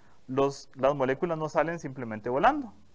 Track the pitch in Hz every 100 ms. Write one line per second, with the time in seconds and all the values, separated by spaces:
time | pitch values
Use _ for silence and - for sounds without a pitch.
0 | - - - 131 139 139 - 135 135 147
1 | 127 139 180 160 156 160 156 170 147 131
2 | 117 107 120 131 220 294 233 - -